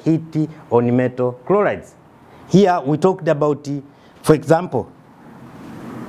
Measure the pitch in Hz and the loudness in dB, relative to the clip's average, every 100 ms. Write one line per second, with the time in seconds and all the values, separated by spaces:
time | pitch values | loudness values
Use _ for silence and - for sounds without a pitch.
0 | 156 165 160 156 156 - - 117 120 123 | -2 -2 -2 -4 -4 -8 -2 0 2 2
1 | 127 127 123 123 - 202 175 95 - - | 0 -2 -4 -4 0 2 2 -2 -10 -20
2 | - - - - - 180 196 175 135 151 | -20 -20 -20 -20 0 4 4 2 0 0
3 | 190 185 160 147 151 135 - 143 135 - | 0 0 -2 0 0 -2 -6 -10 -12 -20
4 | - - - 156 131 160 180 123 - - | -20 -6 2 2 4 0 0 -6 -8 -16
5 | - - - - - - - - - - | -20 -20 -20 -20 -20 -20 -18 -16 -14 -14